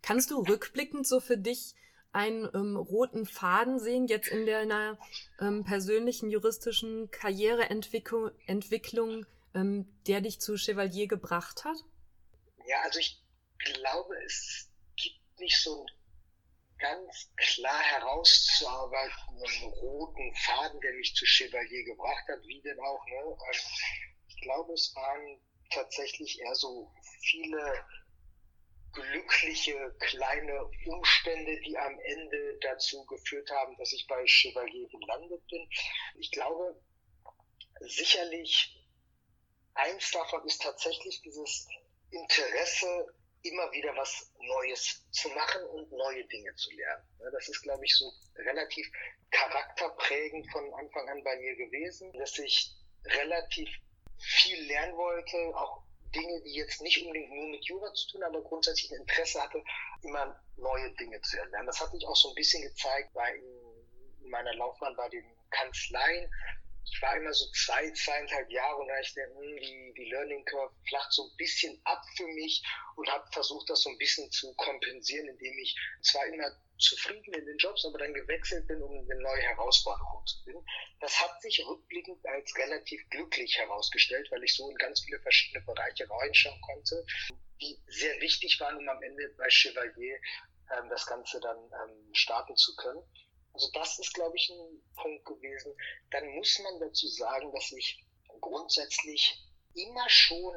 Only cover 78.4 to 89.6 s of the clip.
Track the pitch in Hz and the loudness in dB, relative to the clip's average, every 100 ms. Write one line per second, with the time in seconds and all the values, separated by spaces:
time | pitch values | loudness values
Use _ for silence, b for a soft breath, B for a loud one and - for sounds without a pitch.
78.4 | - 175 - 156 139 143 135 131 131 131 | 0 -2 0 -2 -2 -4 -4 -2 0 2
79.4 | 131 - 127 - - - - - - - | 0 0 4 4 4 -2 -4 -4 -6 -6
80.4 | - - - B B _ 143 - 175 - | -8 -12 -10 B B _ 0 2 2 -2
81.4 | - - - 156 _ 175 185 180 135 135 | 0 2 2 -8 _ -10 -8 -10 -6 -6
82.4 | 139 - 135 151 - 147 - 143 160 - | -4 -2 -2 -2 -6 -12 -8 -8 -2 -2
83.4 | 120 - 110 104 - - - 127 143 123 | 2 0 0 0 0 6 6 6 -2 0
84.4 | 127 - - - 131 - - - 135 127 | 2 2 0 -2 0 0 -2 -6 6 6
85.4 | - 127 - 117 123 - 131 110 143 - | 6 -2 -6 -4 -4 -4 -6 -2 4 6
86.4 | 147 - - 135 - 165 165 B B - | 6 2 -10 -6 -4 -4 -4 B B -10
87.4 | - - 147 - - - 151 143 160 - | -16 -12 -10 -10 -12 -2 0 0 2 2
88.4 | - - 147 139 143 131 131 139 147 - | 4 2 2 -4 -4 -4 -6 -8 -10 -2
89.4 | 127 120 | 8 8